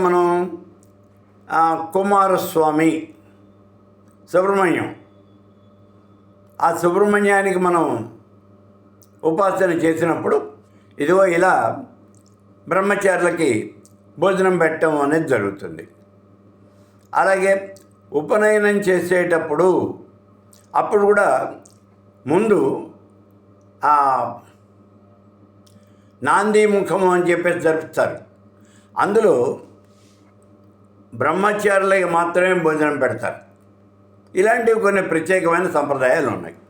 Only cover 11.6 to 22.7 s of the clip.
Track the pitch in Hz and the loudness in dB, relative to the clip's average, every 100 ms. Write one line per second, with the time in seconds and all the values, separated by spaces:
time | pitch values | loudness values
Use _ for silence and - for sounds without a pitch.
11.6 | 113 - - - - - _ _ _ _ | -2 -6 -14 -20 -20 -20 _ _ _ _
12.6 | - 175 196 196 190 180 175 170 151 107 | -6 -2 0 0 0 0 0 0 0 -2
13.6 | 104 - - _ _ - 185 185 190 180 | -6 -14 -20 _ _ -2 0 2 0 2
14.6 | 160 160 165 151 139 156 143 120 101 95 | 0 0 0 0 0 0 0 -2 -2 -8
15.6 | 92 80 - - _ _ _ - - _ | -14 -16 -20 -20 _ _ _ -20 -20 _
16.6 | - _ _ _ _ 143 185 190 190 196 | -20 _ _ _ _ 0 2 2 2 0
17.6 | - - - _ _ 143 151 214 214 214 | -4 -18 -20 _ _ -6 -2 0 2 2
18.6 | 208 202 180 180 180 180 170 165 156 147 | 2 0 0 0 0 0 0 -2 -2 0
19.6 | 180 156 101 - - _ _ _ _ - | 2 2 -2 -8 -20 _ _ _ _ -20
20.6 | _ - - 208 202 208 180 131 - - | _ -4 0 2 2 2 2 0 -4 -12
21.6 | - - _ _ _ _ - 170 220 180 | -20 -20 _ _ _ _ -2 0 2 2
22.6 | 135 | 0